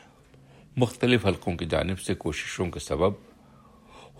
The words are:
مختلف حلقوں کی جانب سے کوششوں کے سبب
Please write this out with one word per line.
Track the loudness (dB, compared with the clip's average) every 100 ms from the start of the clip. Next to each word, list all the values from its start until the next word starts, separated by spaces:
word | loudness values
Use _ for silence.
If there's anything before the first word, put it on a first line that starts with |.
| -20 -20 -20 -20 -20 -20 -8 0
مختلف | 0 2 4 4 4
حلقوں | 0 -2 -4
کی | 0
جانب | 0 0 -2
سے | -4 -4
کوششوں | -4 -4 -6 -4 -4
کے | -4
سبب | -4 2 2 2 -8 -20 -20 -20 -20 -20 -20 -20 -20